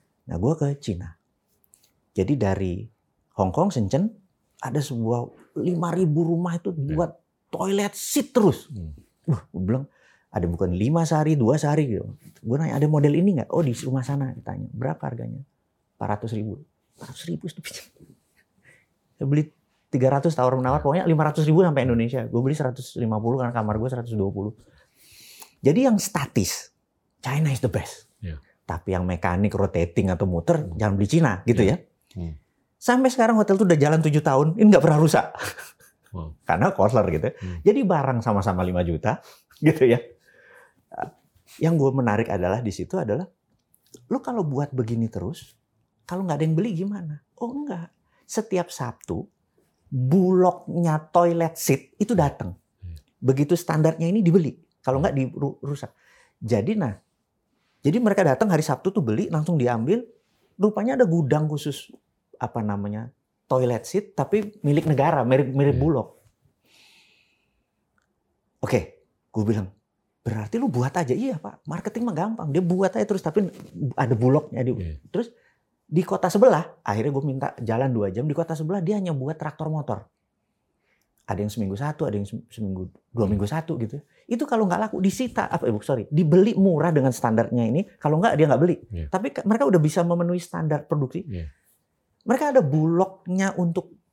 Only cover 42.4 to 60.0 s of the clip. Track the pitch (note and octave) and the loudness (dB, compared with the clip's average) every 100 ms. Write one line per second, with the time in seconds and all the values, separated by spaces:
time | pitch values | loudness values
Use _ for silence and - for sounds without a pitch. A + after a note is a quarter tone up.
42.4 | F2 G#2+ A#2 - F2+ F#3 A2+ A2+ F#3 _ | 0 -2 -4 -6 -6 -6 -2 -4 -4 _
43.4 | _ _ _ _ _ - _ C4 - A#3+ | _ _ _ _ _ -20 _ -6 -4 -4
44.4 | D#3 C3 C#3+ B2+ A2 A2+ A2+ - F2 - | -2 -2 -4 -4 -4 -2 -4 -6 -8 -10
45.4 | - _ _ _ _ _ - F3+ F#3+ D3 | -18 _ _ _ _ _ -10 -8 -4 -2
46.4 | D#3+ D#3+ A3+ E3+ G3 G#3 E3 D3+ _ _ | 0 0 -2 -4 -6 -8 -10 -14 _ _
47.4 | A#3+ C#4 D4 F3+ E3+ _ _ _ _ - | -10 -8 -8 -10 -12 _ _ _ _ -6
48.4 | A3 F#3 F3 - A#2+ - - F2 - _ | -4 -4 -4 -8 -10 -10 -10 -8 -10 _
49.4 | _ _ _ _ _ C3+ B2+ F3+ F3+ F#3 | _ _ _ _ _ -4 2 4 4 4
50.4 | F3+ F3+ - D#3+ E3+ D#3 D#3 F3 F3 E3+ | 4 0 -8 -2 0 0 0 2 2 2
51.4 | E3 - - C3 - _ G3+ F#3+ C#3+ - | -2 -2 -2 -2 -2 _ 0 2 2 -2
52.4 | F#2+ F2+ _ _ F2+ E2 _ _ B2 C3+ | -12 -12 _ _ -18 -18 _ _ 0 2
53.4 | D3 F3 - D#3 D#3 D#3+ E3 G#3 F3 F#3 | 2 0 0 2 2 2 0 2 4 4
54.4 | E3 - _ _ - C3 B2+ C#3 B2+ - | 2 -6 _ _ -2 0 0 0 -4 -4
55.4 | C#3 - C#3 C#3+ B2 _ _ _ _ _ | -6 -6 -10 -10 -12 _ _ _ _ _
56.4 | A2+ A2 B2 G#3+ C#3 G2 _ _ _ _ | -2 0 0 -2 -2 -6 _ _ _ _
57.4 | _ _ _ _ C#3 G3+ A3+ G3 E3+ B2+ | _ _ _ _ 0 2 2 4 4 4
58.4 | A3 D#3+ D3+ C3+ F#3+ G3 A#2+ G#2+ G#3+ D#3+ | 4 2 0 -2 -2 -2 -2 -2 -2 -2
59.4 | D#3 E3 A#2+ A#2 A#2+ A#3 | 0 0 0 0 0 -2